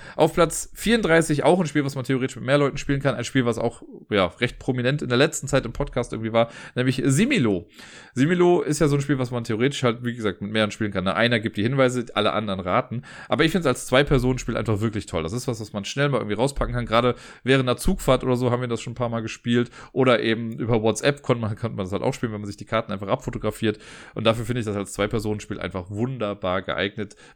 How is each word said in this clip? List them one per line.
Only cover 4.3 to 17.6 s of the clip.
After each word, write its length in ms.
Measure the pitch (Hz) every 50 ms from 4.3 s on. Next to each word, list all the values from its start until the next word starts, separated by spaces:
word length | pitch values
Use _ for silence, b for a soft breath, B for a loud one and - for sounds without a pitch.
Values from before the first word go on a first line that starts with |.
| - - 123 120 -
prominent 460 | - - - 127 127 120 127 143 156 156
in 60 | 123
der 100 | 123 123
letzten 280 | 151 175 - - -
Zeit 180 | - 143 131 123
im 80 | 117 -
Podcast 400 | - 143 - - 123 117 - -
irgendwie 200 | 110 113 110 117
war, 160 | 143 - B B B B B B
nämlich 300 | 123 127 131 131 139 127
Similo. 640 | 139 131 156 226 285 277 190 123 107 98 87 - B B B B B B B B B B
Similo 460 | 120 135 160 180 175 175 175 175 175
ist 180 | - - 147 -
ja 80 | 165
so 80 | 143 143
ein 60 | 143
Spiel, 180 | 139 - 143 131
was 100 | 127 120
man 140 | 127 120 113
theoretisch 400 | - 110 104 123 139 139 - 131
halt, 200 | 120 113 123 120
wie 120 | 120 120
gesagt, 260 | 120 107 101 87 -
mit 100 | 101 101
mehreren 200 | 107 110 107 101
spielen 200 | - - 110 104
kann. 120 | 95 95 90
Ne? 100 | 95 80
Einer 240 | 95 113 120 120 110
gibt 180 | 110 107 -
die 60 | 107 104
Hinweise, 420 | 120 139 135 131 127 123 123 113 - -
alle 180 | 104 104 98 -
anderen 280 | 107 110 104 95 95
raten. 420 | 90 92 95 123 - - 110 135 B B B B B
Aber 180 | B 113 120 160
ich 60 | 156
find's 160 | 202 185 165
als 180 | 131 123 - -
Zwei-Personen-Spiel 720 | - 127 131 147 - 151 127 120 127 131 123 - - 110
einfach 240 | - 107 113 107 98
wirklich 240 | 113 110 104 104 -
toll. 160 | - - 85
Das 120 | 80 82 107
ist 140 | 123 -
was, 120 | 131 117 107
was 140 | 107 - -
man 120 | 104 98
schnell 240 | - - 135 143 143
mal 100 | 131 110
irgendwie 180 | 110 104 104
rauspacken 360 | 107 127 139 - - 123 117 120
kann. 140 | 123 117
Gerade 260 | - 110 117 123 123 117 B B B B B B
während 260 | 123 135 135